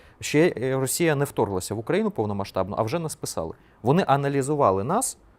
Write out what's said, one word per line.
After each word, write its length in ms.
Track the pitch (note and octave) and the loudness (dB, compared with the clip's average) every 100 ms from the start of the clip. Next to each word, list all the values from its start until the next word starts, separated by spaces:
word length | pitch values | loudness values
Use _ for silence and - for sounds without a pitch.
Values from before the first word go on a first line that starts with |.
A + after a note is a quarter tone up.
| - - | -20 -14
ще, 340 | - D3 F3 - | 0 4 4 2
е, 200 | C3 C3+ | -2 0
Росія 380 | C3 - E3 | -2 0 2
не 100 | C#3 | 2
вторглася 500 | C#3+ - G#2 F#2 - | 0 0 0 0 -4
в 40 | G#2 | -6
Україну 320 | A2+ F3+ A3 | -2 0 0
повномасштабно, 640 | C#3+ G#2+ G2+ G2 F#2+ F#2 G#2 | -2 -2 -2 -4 -4 -4 -2
а 40 | |
вже 160 | A2 E3 | -2 -2
нас 140 | D#3+ | -6
списали. 420 | - - - E2 - _ _ | -8 -8 -6 -8 -10 _ _
Вони 220 | A2+ E3 - | 2 2 4
аналізували 760 | C#3 C#3 C#3 C3 D3 A#2 F#2+ | 2 2 0 -2 2 4 2
нас 340 | A2 G#3 - - _ | 0 -2 -2 -8 _